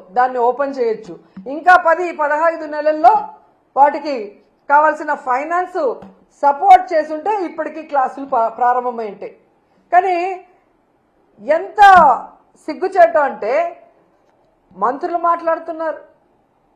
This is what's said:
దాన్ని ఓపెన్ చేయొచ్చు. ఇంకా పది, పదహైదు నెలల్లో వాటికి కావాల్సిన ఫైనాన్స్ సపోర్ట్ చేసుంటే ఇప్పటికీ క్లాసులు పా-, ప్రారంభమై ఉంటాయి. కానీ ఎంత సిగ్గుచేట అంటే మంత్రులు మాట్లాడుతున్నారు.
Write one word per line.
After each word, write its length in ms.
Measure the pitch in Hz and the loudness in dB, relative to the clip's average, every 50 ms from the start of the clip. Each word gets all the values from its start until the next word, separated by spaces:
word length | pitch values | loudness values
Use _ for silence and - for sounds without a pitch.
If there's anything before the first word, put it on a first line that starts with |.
| - - | -8 -4
దాన్ని 280 | 185 247 254 254 254 247 | 0 0 0 0 0 0
ఓపెన్ 380 | 233 247 247 269 285 277 269 269 | 0 0 0 0 -4 -4 -4 -4
చేయొచ్చు. 360 | 240 226 214 214 - - 160 - _ _ - 196 190 247 277 | -2 -4 -4 -6 -10 -18 -18 -20 _ _ -20 -16 -12 -10 -10
ఇంకా 200 | 320 294 349 370 359 339 | -2 2 4 4 4 4
పది, 200 | 330 330 349 359 339 | 2 0 0 -2 -6
పదహైదు 540 | 311 302 302 285 294 302 330 330 330 320 311 294 302 | -4 -4 -2 -2 0 0 0 0 -2 -2 -10 -10 -8
నెలల్లో 400 | 302 294 302 311 311 311 381 427 403 - - - - _ _ _ _ _ _ - | -2 -2 -2 0 4 4 4 4 4 -2 -6 -16 -20 _ _ _ _ _ _ 2
వాటికి 400 | 254 277 294 320 302 320 302 277 233 202 202 - _ _ _ _ _ _ - | 2 4 4 2 -2 -6 -6 -6 -6 -8 -12 -16 _ _ _ _ _ _ 0
కావాల్సిన 440 | 285 294 302 311 302 311 320 302 285 | 2 4 4 2 0 -2 -6 -6 -6
ఫైనాన్స్ 640 | 294 - 254 247 262 294 320 339 359 359 359 370 359 302 233 196 - - - - _ _ _ _ - | -6 -4 -4 -4 -4 -4 -4 -4 -4 -4 -4 -6 -4 -4 -4 -4 -6 -14 -20 -20 _ _ _ _ 0
సపోర్ట్ 420 | 285 277 285 285 370 403 370 370 370 - | 0 0 0 2 6 6 6 6 6 2
చేసుంటే 400 | 349 311 302 311 311 311 302 392 440 403 349 302 | -2 -2 -2 -2 -8 -8 -4 -4 -4 -4 -4 -8
ఇప్పటికీ 340 | 311 320 302 302 302 320 | -8 -8 -8 -8 -8 -12
క్లాసులు 440 | 302 311 285 269 262 247 - 277 277 269 269 | -12 -6 -4 -4 -4 -4 -6 -10 -8 -4 -2
పా-, 140 | 233 226 220 | -2 -2 -2
ప్రారంభమై 580 | 226 240 247 247 247 247 247 247 233 226 220 208 | -4 -2 -2 0 0 -2 -4 -6 -8 -8 -10 -10
ఉంటాయి. 220 | 190 190 190 147 - _ _ _ _ _ _ _ _ _ _ - | -12 -14 -16 -18 -18 _ _ _ _ _ _ _ _ _ _ 0
కానీ 240 | 349 359 370 381 359 339 349 392 370 370 370 _ _ _ _ _ _ _ _ _ _ _ _ _ _ _ _ _ _ - 202 254 311 | 0 2 2 2 -2 -2 -2 -6 -8 -10 -14 _ _ _ _ _ _ _ _ _ _ _ _ _ _ _ _ _ _ -12 -4 -2 -2
ఎంత 240 | 339 381 381 359 415 403 392 381 349 320 277 226 208 - - - _ _ _ _ _ - | -2 -2 -4 2 6 8 8 8 8 8 6 4 0 -4 -14 -20 _ _ _ _ _ -12
సిగ్గుచేట 520 | 320 294 247 349 381 381 370 339 339 330 302 285 262 | -10 -8 -4 -4 -2 4 4 4 6 6 0 0 0
అంటే 220 | - - 202 214 262 320 349 349 339 - - _ _ _ _ _ _ _ _ _ _ _ _ _ _ _ _ _ 180 | -4 -6 -6 -4 -2 -2 -2 -4 -8 -14 -20 _ _ _ _ _ _ _ _ _ _ _ _ _ _ _ _ _ -8
మంత్రులు 420 | 185 196 233 269 277 349 339 339 339 | -4 -4 -4 -4 -4 -8 -6 -6 -2
మాట్లాడుతున్నారు. 840 | 339 339 339 330 330 330 330 330 330 339 320 320 330 320 285 - - _ _ _ _ _ _ _ _ _ _ _ _ _ _ | -2 -2 -2 -2 -2 -4 -4 -4 -6 -12 -10 -8 -8 -8 -8 -10 -14 _ _ _ _ _ _ _ _ _ _ _ _ _ _